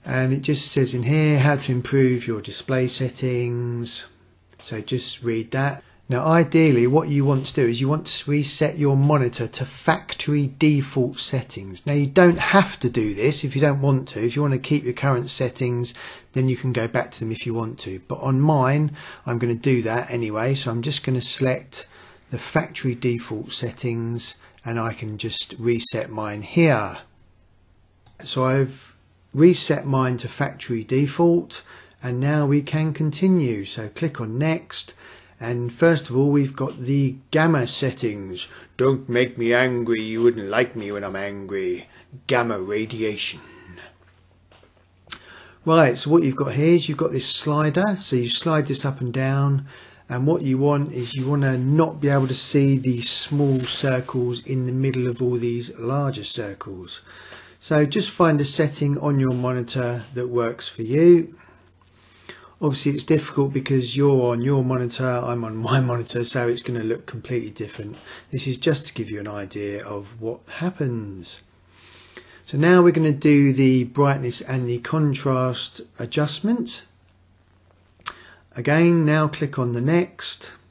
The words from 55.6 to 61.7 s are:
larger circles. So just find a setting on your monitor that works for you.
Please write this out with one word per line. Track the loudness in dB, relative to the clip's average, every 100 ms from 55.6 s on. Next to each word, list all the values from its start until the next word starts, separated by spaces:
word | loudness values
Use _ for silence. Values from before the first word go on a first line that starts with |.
| -6 -8
larger | -4 -2 -2 -4 -6
circles. | -6 -8 -10 -12 -14 -14 -16 -18 -20 -20 -20 -20 -16
So | -2 2 2
just | 0 -4
find | 2 2 4
a | 0
setting | 0 0 0 -2 -2
on | 0 0
your | 0
monitor | 0 -2 -4 -4 -4 -4 -4 -8 -8
that | -4
works | -2 -2 -4 -12
for | -10
you. | -2 6 8 8 6 -10 -20 -20 _